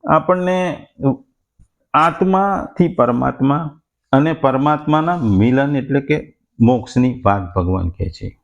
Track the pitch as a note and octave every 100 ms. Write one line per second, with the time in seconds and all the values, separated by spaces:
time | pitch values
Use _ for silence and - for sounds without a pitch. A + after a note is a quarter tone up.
0 | D#4 D#3 D#3 F3+ F3+ F#3 F3+ - - _
1 | C#3 - _ _ _ _ _ _ _ D3
2 | E3 D#3+ F#3+ F#3+ G3+ F#3+ - - F3 -
3 | A#2+ A#2+ C3 B2+ C3+ D3 D#3+ - _ _
4 | _ C3+ D#3 D#3+ C#3 C3 D3 D3+ D3+ D3+
5 | D#3+ F3 A#2 F#2+ A2 C3 C#3 C#3+ C#3+ C#3
6 | - D3+ - _ _ - A#2 B2 - B2+
7 | B2+ A#2+ G2+ G2+ F2+ F#2+ F2+ F#2 F2 -
8 | E2 - G2 -